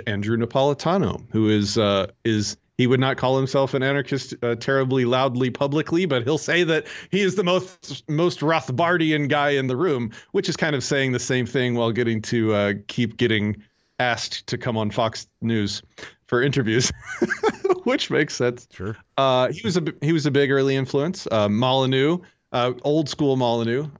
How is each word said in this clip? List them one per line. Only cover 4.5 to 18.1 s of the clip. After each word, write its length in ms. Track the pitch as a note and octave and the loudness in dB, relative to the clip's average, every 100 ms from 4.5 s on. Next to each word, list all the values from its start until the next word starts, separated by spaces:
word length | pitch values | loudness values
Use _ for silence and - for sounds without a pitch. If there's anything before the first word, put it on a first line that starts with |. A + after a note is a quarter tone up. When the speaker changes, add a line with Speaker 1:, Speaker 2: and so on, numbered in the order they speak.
| A#2 | -2
Speaker 1:
terribly 500 | - C3+ C3 C3+ A#2+ | 0 0 2 0 2
loudly 440 | B2+ C3+ A#2+ C3 | 2 0 0 -2
publicly, 540 | A#2 C#3+ D3 D3+ E3 F#3 | 0 -2 -2 0 0 0
but 180 | B2+ | 0
he'll 140 | A#2 D3+ | 0 -2
say 260 | - E3 | 0 0
that 240 | E3+ D#3 D3+ - - | 2 0 -2 -12 -4
he 100 | F#3+ | -2
is 140 | F#3+ F#3 | 0 0
the 80 | |
most, 640 | F3+ F#3 F#3 - - C#3 - | 0 0 -2 -12 -16 -12 -4
most 300 | D3+ F3 F3 | 0 0 0
Rothbardian 880 | D3+ D#3+ - B2+ E3 F3+ D#3+ D3+ C#3+ | 0 0 0 0 2 2 2 0 0
guy 220 | D3 C#3+ | 0 2
in 160 | C#3+ C3 | 0 0
the 80 | B2+ | 0
room, 340 | F3 C3 A#2 - - | 0 0 -4 -8 -6
which 180 | G3 G3 | -2 -2
is 80 | C#3 | -2
kind 180 | E3 C#3+ | -2 -2
of 80 | |
saying 280 | - C#3+ C3+ | 0 0 0
the 80 | B2 | 0
same 260 | - B2+ A#2 | 0 0 0
thing 300 | C3+ B2 A#2+ | 0 0 0
while 160 | A#2 | 0
getting 300 | A2+ A#2 A2 | 0 0 -2
to, 300 | G#2+ A#2+ A2 | -2 0 2
uh, 200 | G#2 G2+ G2+ - | 2 2 -2 -6
keep 300 | - A#2+ G#2+ | -4 -2 0
getting 440 | A#2+ A2 G#2 G#2+ - _ _ - | 2 2 0 -4 -12 _ _ -2
asked 480 | B2+ A2+ - - - | -2 -2 -4 -10 -8
to 100 | B2 | -6
come 200 | B2+ A2 | -4 -2
on 120 | G#2+ | -2
Fox 380 | A2+ A2+ - - _ | 0 -2 -2 -14 _
News 420 | A2+ A2+ G2+ - - - - - _ | -2 0 -2 -6 -12 -20 -20 -20 _
for 160 | A#2+ | 0
interviews, 500 | C#3+ C#3 A2 A2+ B2+ - - - - - | 2 2 2 2 0 -4 -12 -4 -4 0
<laughs> 460 | A4 - F#4+ F#4 | -2 0 -2 0
which 260 | - - | 0 -2
makes 240 | - | 0